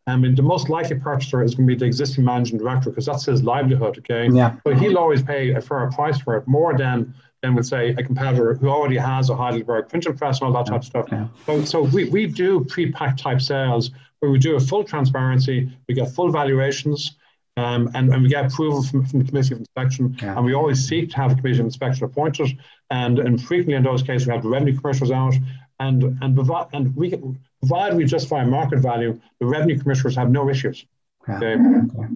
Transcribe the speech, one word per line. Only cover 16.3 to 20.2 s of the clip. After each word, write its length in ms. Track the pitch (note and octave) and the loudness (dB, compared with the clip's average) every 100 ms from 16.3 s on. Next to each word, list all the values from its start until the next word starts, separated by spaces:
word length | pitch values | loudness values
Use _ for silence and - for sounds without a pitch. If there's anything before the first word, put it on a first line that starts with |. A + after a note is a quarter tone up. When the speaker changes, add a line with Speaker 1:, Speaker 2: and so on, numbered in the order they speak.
Speaker 1:
valuations, 880 | D3+ C#3 C3+ C3+ C3 D3+ D3 - - _ _ _ - | 0 2 2 0 0 -2 -2 -6 -12 _ _ _ -4
um, 320 | A#2+ A#2+ A#2+ | -2 0 -2
and, 160 | C3 C3 | 2 2
and 80 | C3 | 4
we 80 | B2+ | 4
get 160 | C#3+ C3 | 4 0
approval 360 | - D#3 C#3+ | 0 0 0
from, 220 | C3 C#3 | -2 -2
from 140 | C3 C#3 | 0 0
the 80 | C3 | 0
Committee 260 | C#3 C3 | 0 0
of 80 | A#2 | -2
Inspection, 560 | A#2 - C3 - B2+ B2 | -10 -4 -4 -2 -4 -4